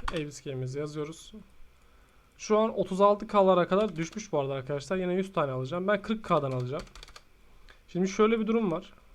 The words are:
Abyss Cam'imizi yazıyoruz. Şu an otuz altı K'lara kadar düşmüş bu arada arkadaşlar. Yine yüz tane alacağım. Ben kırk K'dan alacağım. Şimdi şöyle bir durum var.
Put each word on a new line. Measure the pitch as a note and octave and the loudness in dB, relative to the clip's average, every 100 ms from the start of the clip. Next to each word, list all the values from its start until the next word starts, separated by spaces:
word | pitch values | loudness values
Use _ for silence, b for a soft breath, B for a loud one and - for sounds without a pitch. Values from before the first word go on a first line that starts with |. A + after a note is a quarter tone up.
| - | -4
Abyss | F3 D3 C3+ | -4 -6 -8
Cam'imizi | D3 C3 C3 C#3 | -10 -6 -6 -6
yazıyoruz. | D3+ D3+ D3+ D#3+ - G#3+ - - - - b b b b b _ | -8 -6 -8 -10 -18 -20 -20 -20 -20 -20 b b b b b _
Şu | - G#3+ | 2 2
an | A3+ G#3 | 4 0
otuz | F#3 F#3 | -2 4
altı | G3+ G#3 G#3 | 4 4 2
K'lara | G#3 F#3+ F3+ E3+ | 4 6 6 4
kadar | F#3+ G#3+ D#3 | 2 0 -2
düşmüş | E3 G#3+ - | -6 -8 -4
bu | D3+ | -2
arada | C3+ | -2
arkadaşlar. | C3+ C3+ C#3+ C3+ F#3 | -4 -4 -6 -4 -2
Yine | F3+ | 0
yüz | F#3 F#3+ | 0 0
tane | - C#3+ | -2 -2
alacağım. | C3 C3 F3 F#3+ | -2 -4 -4 0
Ben | G#3 | -2
kırk | G3 A3 | 0 -4
K'dan | - E3 C#3 | 0 0 2
alacağım. | B2+ B2 D3 - - - - - _ - - B B - | -4 -4 -8 -10 -18 -20 -20 -20 _ -20 -20 B B -8
Şimdi | E3+ F#3+ | -2 -2
şöyle | G3 G#3+ A3+ | 4 4 4
bir | A3 | 2
durum | A3+ G#3 | 0 0
var. | E3 G3 - - | -2 -6 -18 -20